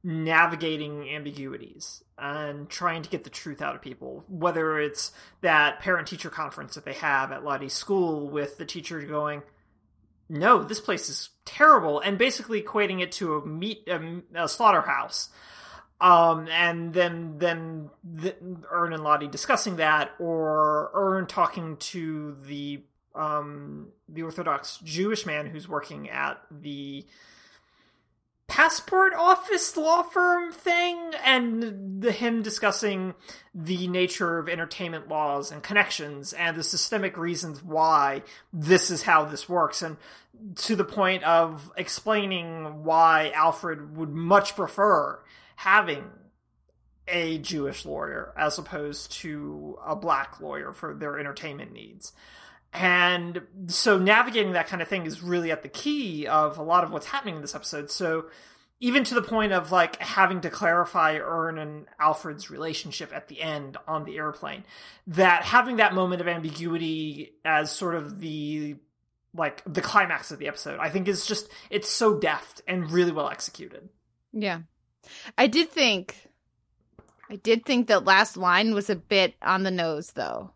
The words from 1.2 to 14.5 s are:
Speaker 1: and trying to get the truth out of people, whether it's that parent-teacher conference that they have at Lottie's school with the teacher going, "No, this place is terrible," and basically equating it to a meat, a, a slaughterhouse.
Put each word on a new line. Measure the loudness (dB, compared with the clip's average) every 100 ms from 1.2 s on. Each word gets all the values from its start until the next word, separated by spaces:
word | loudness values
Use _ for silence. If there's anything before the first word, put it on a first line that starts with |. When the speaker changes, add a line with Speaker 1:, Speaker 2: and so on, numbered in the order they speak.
| -10 -10 -10 -12 -14 -18 -18 -18 _ -12
Speaker 1:
and | -8 -6 -8 -10 -12
trying | -4 -4 -4
to | -6
get | -8
the | -8
truth | -14 -12 -8
out | -6
of | -8
people, | -12 -14 -14 -14 -12
whether | -2 0 0 0 0
it's | -2 -4 -8 -10 -20 _
that | 4 6 4 2
parent-teacher | -2 -2 -2 -10 -12
conference | -8 -10 -10 -14 -14
that |
they | -12
have | -6 0 0 -2
at | -6 -6
Lottie's | -6 -4
school | -8 0 2 2 0 -4
with | -4 -6 -8
the | -12
teacher | -12 -10 -10
going, | -6 -4 -4 -6 -14 _ _ _ _ _ _ _ _
"No, | 0 6 6
this | 4 -6
place | -4 -4 -4
is | -8 -10 _ -16
terrible," | 6 10 10 6 0
and | 0 2
basically | 2 0 -4 -4
equating | -2 0 0 0
it | -4
to | -4 -4 -4
a | -4
meat, | -6 -6 -8 -6
a, | -6 -6 -12 -10 -4
a |
slaughterhouse. | -4